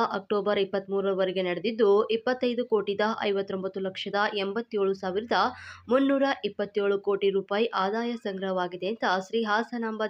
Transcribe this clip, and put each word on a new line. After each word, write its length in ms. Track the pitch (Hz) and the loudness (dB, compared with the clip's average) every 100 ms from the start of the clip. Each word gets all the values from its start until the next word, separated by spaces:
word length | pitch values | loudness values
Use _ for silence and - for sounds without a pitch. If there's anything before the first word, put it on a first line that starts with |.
| 226 | 0
ಅಕ್ಟೋಬರ್ 480 | 202 196 208 196 208 | -2 -2 -2 2 2
ಇಪ್ಪತ್ಮೂರರವರೆಗೆ 840 | 196 202 196 196 196 190 185 180 | 0 -2 -2 -2 0 2 0 0
ನಡೆದಿದ್ದು, 460 | 185 175 196 220 202 202 214 | -2 -2 -2 4 6 6 4
ಇಪ್ಪತ್ತೈದು 540 | 226 254 254 247 240 247 214 202 202 214 226 214 196 196 190 190 190 190 190 202 202 208 208 196 202 233 208 190 190 190 185 233 190 233 - - - - 254 277 277 277 269 202 202 202 208 202 202 | 0 0 -2 0 -2 0 0 0 0 0 0 -2 -2 -2 -4 -6 -4 -6 -6 -4 0 0 0 -2 -4 -4 0 0 0 -2 -4 0 2 2 -2 -14 -18 0 2 4 4 2 0 -4 -4 -4 0 0 0
ಕೋಟಿ 300 | 196 196 196 | 0 0 2
ರೂಪಾಯಿ 360 | 196 190 202 233 | 0 0 0 0
ಆದಾಯ 380 | 202 190 220 233 233 | 0 0 0 -4 -4
ಸಂಗ್ರಹವಾಗಿದೆ 680 | 208 190 190 185 180 180 185 | -6 -4 -2 -2 -2 -4 -6
ಅಂತ 160 | 226 233 185 | -2 0 0
ಶ್ರೀ 220 | 190 226 | 0 -2
ಹಾಸನಾಂಬ 580 | 214 208 233 240 226 220 214 | 0 0 0 -4 -6 -4 -4